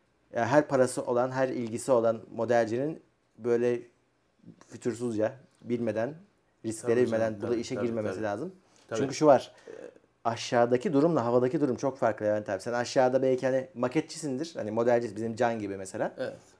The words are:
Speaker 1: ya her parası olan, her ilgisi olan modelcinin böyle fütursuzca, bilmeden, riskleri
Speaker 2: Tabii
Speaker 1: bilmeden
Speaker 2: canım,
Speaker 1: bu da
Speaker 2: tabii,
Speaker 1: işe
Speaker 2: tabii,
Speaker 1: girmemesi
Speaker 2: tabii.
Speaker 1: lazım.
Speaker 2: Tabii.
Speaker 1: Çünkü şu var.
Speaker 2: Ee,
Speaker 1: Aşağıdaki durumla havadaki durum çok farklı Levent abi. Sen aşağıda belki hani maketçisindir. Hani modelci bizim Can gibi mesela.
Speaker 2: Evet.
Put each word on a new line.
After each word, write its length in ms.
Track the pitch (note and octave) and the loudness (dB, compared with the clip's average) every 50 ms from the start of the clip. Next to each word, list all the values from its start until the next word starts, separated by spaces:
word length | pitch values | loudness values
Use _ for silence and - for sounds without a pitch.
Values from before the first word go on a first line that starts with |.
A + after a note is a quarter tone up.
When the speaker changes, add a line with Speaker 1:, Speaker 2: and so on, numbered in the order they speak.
| _ _ _ _ _ _ | _ _ _ _ _ _
Speaker 1:
ya 140 | - A#2 A#2 | -2 -2 0
her 220 | G#2+ C3+ D3+ D3+ - | 6 4 4 4 4
parası 340 | C#3+ C3 B2+ B2 - C#3 | 4 2 4 2 2 -6
olan, 280 | C3+ - B2 A#2+ B2 C3 | -4 0 0 0 0 0
her 180 | B2+ C3+ C3 C3 | 0 -2 -2 0
ilgisi 440 | A#2 B2+ A#2+ A2 A2 A#2 - - | -2 -6 -6 -6 -6 -6 0 2
olan 280 | C3 A#2 A2+ A2+ A2+ A#2 - - - | 2 4 4 2 0 -2 -8 -12 -6
modelcinin 680 | A2+ A2+ A2 A#2+ A#2+ A#2 G#2+ A2+ B2 C#3 D#3 D#3+ - _ _ _ _ _ _ _ - | -6 0 2 2 2 2 2 -2 -4 -4 -6 -6 -10 _ _ _ _ _ _ _ -8
böyle 440 | A2 A#2+ A#2+ A#2 A#2+ B2 A#2+ A#2+ A#2+ - _ _ _ _ _ _ _ _ _ _ _ - - _ - _ | -2 0 0 2 2 0 0 -2 -6 -14 _ _ _ _ _ _ _ _ _ _ _ -20 -20 _ -20 _
fütursuzca, 640 | D3+ C#3 - B2+ A2 A2 B2 A#2+ A2 G#2 G#2+ A2+ - - - _ _ _ | -18 -6 -4 -4 -4 -2 -4 -4 -2 0 -2 -2 -2 -8 -20 _ _ _
bilmeden, 520 | - A2+ A#2+ A#2 A#2 A2 G#2 A2 A2+ C3+ D#3+ E3 F#3+ _ _ _ _ _ _ _ - | -6 -6 -4 -2 -2 -2 -2 -2 -4 -4 -6 -12 -20 _ _ _ _ _ _ _ -8
riskleri 300 | A2+ G#2+ - - B2 A2+ | -8 -8 -6 -2 0 2
Speaker 2:
Tabii 100 | B2 B2 | 2 2
Speaker 1:
bilmeden 180 | A2+ A2+ A2 A2+ A2 | 2 2 0 0 -2
Speaker 2:
canım, 80 | A2 G2+ | -2 -4
Speaker 1:
bu 40 | |
da 80 | G#2+ A#2 | -4 -2
Speaker 2:
tabii, 100 | A#2+ A2+ | -2 -4
Speaker 1:
işe 140 | A#2 - C3+ | -4 -4 -4
Speaker 2:
tabii, 120 | A#2 A#2+ | -4 -2
Speaker 1:
girmemesi 280 | A#2 A2+ A2+ G#2+ G2+ F#2+ | -2 -2 -2 -4 -4 -4
Speaker 2:
tabii. 100 | G2+ A2 | -4 -4
Speaker 1:
lazım. 280 | G#2 G2+ G#2+ D3 F#3+ - - _ _ _ _ _ - | -4 -4 -4 -6 -10 -12 -16 _ _ _ _ _ -8
Speaker 2:
Tabii. 120 | A2+ A2 | -4 -2
Speaker 1:
Çünkü 140 | C3+ C3+ C#3 | -2 -2 0
şu 120 | - D3+ | 4 8
var. 260 | D3 C3+ B2 - - - - - - | 8 8 8 6 -4 -18 -20 -20 -18
Speaker 2:
Ee, 20 | - - - - - - _ _ _ _ _ | -18 -16 -16 -18 -20 -20 _ _ _ _ _
Speaker 1:
Aşağıdaki 680 | A#2 A2+ A2+ - - C3 A#2+ A#2+ A#2 B2 B2 - G#3 | -4 -4 -4 -4 0 2 4 4 4 2 0 0 2
durumla 320 | C#3+ C#3 D3 F3 E3 C3+ A#2 | 2 4 4 4 2 2 2
havadaki 360 | A#2+ A#2+ B2 B2 C3 - D3+ | 4 2 4 2 2 2 0
durum 160 | D3 C3 A#2+ | 0 0 0
çok 220 | G#2 - C#3 C3 - | -2 -4 -4 -2 0
farklı 280 | C3 A#2 G#2 - G#2+ | 0 0 0 0 -2
Levent 220 | G#2 G#2 G#2+ G2+ - | 0 0 -2 -2 -4
abi. 120 | G2+ F#2+ | -6 -6
Sen 100 | - A#2+ | -4 -4
aşağıda 500 | A#2 A#2+ A#2+ A2+ - C3+ B2+ B2+ B2+ C3 | -4 -4 -4 0 2 4 4 4 4 2
belki 240 | C3 C3 C3 B2+ C3+ | 2 2 0 2 0
hani 220 | C3 C3 C3 B2+ - - | 0 0 0 -4 -6 -6
maketçisindir. 760 | A#2+ A#2+ B2 - D#3+ D#3 - - D#3+ D#3+ D3 C3 B2+ E3 E3 - | -4 -4 0 0 -2 -2 -2 -12 -10 -6 -6 -6 -6 -6 -8 -8
Hani 140 | A#2+ A2 G#2+ | -8 -6 -4
modelci 460 | G#2+ A2+ A#2 A#2+ A#2+ A#2+ A#2+ A2+ F#2+ | -2 0 2 4 4 2 2 -2 -8
bizim 200 | G#2 A2+ A2+ A2+ | -6 -6 -6 -2
Can 220 | G#2+ B2 A#2 A#2 A2+ | 0 0 0 0 -2
gibi 180 | G#2 G2 G2 | -6 -8 -8
mesela. 380 | G2 F#2+ - - A2 C#3 F#3+ - - | -10 -10 -10 -6 -6 -6 -6 -6 -8
Speaker 2:
Evet. 180 | B2+ A2+ - - - _ _ | -10 -10 -10 -14 -20 _ _